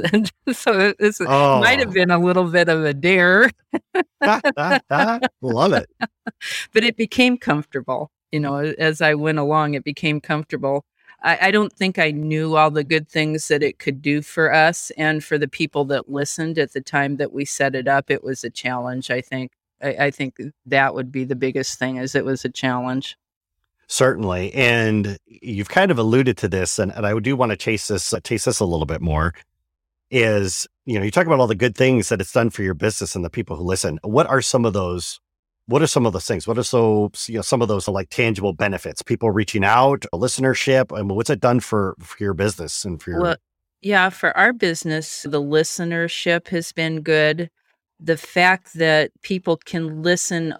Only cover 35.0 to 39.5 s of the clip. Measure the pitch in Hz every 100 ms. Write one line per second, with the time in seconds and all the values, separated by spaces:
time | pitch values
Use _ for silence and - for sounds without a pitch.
35 | - - _ _ _ _ - 127 156 -
36 | 117 95 - 101 92 113 117 127 113 107
37 | 104 - - 113 92 131 117 101 92 98
38 | 95 - 117 107 98 82 104 95 92 -
39 | - 117 113 101 104